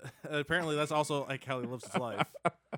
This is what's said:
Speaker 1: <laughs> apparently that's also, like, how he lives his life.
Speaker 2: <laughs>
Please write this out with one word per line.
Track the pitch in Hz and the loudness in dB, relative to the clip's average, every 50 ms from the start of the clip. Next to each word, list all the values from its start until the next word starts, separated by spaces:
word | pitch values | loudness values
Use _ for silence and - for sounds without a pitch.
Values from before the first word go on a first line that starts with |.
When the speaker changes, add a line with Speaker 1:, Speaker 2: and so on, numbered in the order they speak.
| - 127 | -14 -16
Speaker 1:
<laughs> | - - - | -14 -12 -6
apparently | 147 151 147 143 - 165 180 170 156 151 | -2 -2 0 2 2 2 2 2 2 2
that's | 147 151 151 | 2 2 2
also, | 156 151 147 147 151 143 131 | 4 2 2 4 2 0 0
like, | - 135 131 - | -2 -4 -4 -2
how | 139 135 127 | -2 -2 -2
he | 123 | -2
lives | 120 127 120 - | -4 -6 -6 -6
his | - - | -4 -2
life. | - 123 117 120 - 151 - - - - | -2 -2 0 2 0 0 0 0 -2 -2
Speaker 2:
<laughs> | 170 - _ _ - - | -2 -2 _ _ -12 -12